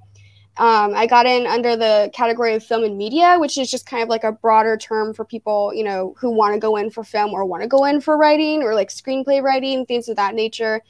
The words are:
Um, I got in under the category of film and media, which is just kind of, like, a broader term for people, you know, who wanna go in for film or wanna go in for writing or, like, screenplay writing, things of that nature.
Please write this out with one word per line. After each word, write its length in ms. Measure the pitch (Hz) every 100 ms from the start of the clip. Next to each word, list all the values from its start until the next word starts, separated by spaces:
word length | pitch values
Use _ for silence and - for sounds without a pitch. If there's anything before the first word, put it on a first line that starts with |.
| _ _ - - _ -
Um, 360 | 233 220 208
I 120 | 202 233
got 200 | 240 247
in 200 | 247 247
under 300 | 233 240 233
the 340 | 226 214 208
category 400 | - 233 233 233
of 80 | 220
film 220 | - 226
and 120 | 220 202
media, 400 | 214 285 349 359
which 180 | 294 -
is 120 | 254
just 160 | 254 -
kind 160 | 233
of, 60 | 226
like, 140 | 226
a 80 | 226
broader 440 | 220 226 220 220 220
term 380 | - 220 220
for 100 | 220
people, 480 | 220 226 214 208 202
you 80 | 220
know, 320 | 214 190 185 -
who 120 | 254
wanna 280 | 220 208 208
go 180 | 220 214
in 140 | 208
for 120 | 233
film 280 | 214 214 208
or 120 | 190
wanna 220 | 196 170 220
go 180 | 269 277
in 140 | 294
for 160 | 294 302
writing 460 | 302 302 311 311
or, 120 | 247
like, 140 | 220 302
screenplay 540 | - - 262 269 277
writing, 420 | 269 269 269 262 254
things 220 | 240 233
of 80 | 214
that 180 | 196
nature. 480 | 220 220 - 226 220 -